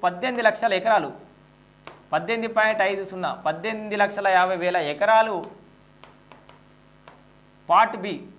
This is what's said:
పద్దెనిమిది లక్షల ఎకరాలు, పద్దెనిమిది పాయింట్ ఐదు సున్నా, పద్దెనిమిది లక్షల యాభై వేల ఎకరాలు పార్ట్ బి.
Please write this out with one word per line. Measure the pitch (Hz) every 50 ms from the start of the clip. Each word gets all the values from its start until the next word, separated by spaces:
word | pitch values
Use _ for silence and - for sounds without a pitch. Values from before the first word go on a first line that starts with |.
| -
పద్దెనిమిది | - 175 - - 262 247 240 233 214
లక్షల | 208 - - 233 196 185
ఎకరాలు, | 180 220 220 202 156 139 - - - - - - _ _ _ _ _ _ _ _ - - - - - - -
పద్దెనిమిది | 156 170 170 233 226 226 220 226 214
పాయింట్ | 214 220 220 214 196 190
ఐదు | 202 190 196 185
సున్నా, | 190 185 180 151 135 - -
పద్దెనిమిది | 156 156 160 170 220 220 214 214 214 208 208 202
లక్షల | 202 208 208 202 196 190 185
యాభై | 180 185 190 175 170
వేల | 180 175 180 160 147 147
ఎకరాలు | 147 202 208 220 220 220 220 208 175 151 - - - - - - _ - _ _ _ - - - - - _ - - - - - - - - - _ - - - - - - - - - - - - - - _ - - -
పార్ట్ | 165 190 220 220 226 202 185
బి. | 208 175 - - - -